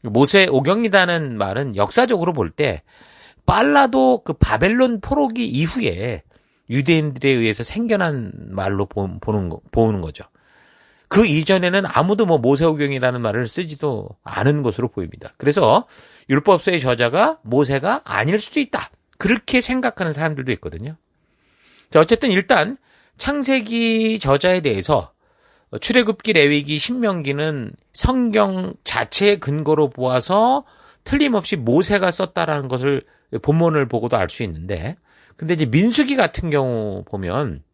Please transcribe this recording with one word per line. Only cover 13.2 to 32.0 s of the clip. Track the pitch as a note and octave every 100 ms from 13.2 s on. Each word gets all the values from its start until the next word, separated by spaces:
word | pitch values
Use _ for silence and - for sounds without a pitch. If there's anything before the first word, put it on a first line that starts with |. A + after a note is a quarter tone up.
| A#2 G#2+ A#2
쓰지도 | - F3 D3+ D3+ A2+ F#2+ -
않은 | - - A#2+ D3
것으로 | B2+ G#2 A#2
보입니다. | - E2+ - - _
그래서 | B2 D3 B2+ D#3 B3 - - _ _
율법서의 | C3+ D3 F3+ - F3
저자가 | B2+ A#2+ A#2+ D3 B3+ D#4+
모세가 | A2 B2+ C#3 C3+ D#3+ C4+ -
아닐 | G2+ A#2+ G#3
수도 | - -
있다, | C4+ - - _ _ _
그렇게 | F#3 B3 - B3+
생각하는 | - B3+ B3+ - F3
사람들도 | C#3+ D#3+ C#3+ B2+
있거든요. | A2 D#2+ D#2+ A#2+ D#3 _ _ _ _ _ _ _ _ _
자, | D#3+
어쨌든 | D#3+ A3+ C4+
일단 | C#4 - G#3 E3 C4+ _ _ _ _
창세기 | - D4 C4+ C4 G#3+ A#3 A#3 A3+ A3 A3
저자에 | C3+ C#3 F3+ F#3
대해서 | D3+ G2+ F#2 C#3 D#2+ _ _ _ _ _ _ G#2+
출애굽기, | - A#3+ A3 G#3 -
레위기, | F3+ C#3+ D3 C#3+ D3+
신명기는 | - B3 A3+ F3+ C#3 C#3 D#3 D3 A#2 - _
성경 | - - B3+ A#3+ G#3+ G3+ F#3+ F#3 -
자체의 | - - A#2 - G3+ G3+
근거로 | C#3 D3 D3 D3+ D3
보아서 | C3 B2+ B2+ - F#3+ A#3 C4+ - _ _ _ -
틀림없이 | C#4 D4 A3+ D#3+ F3+
모세가 | A#2 C3 F#3+ G3+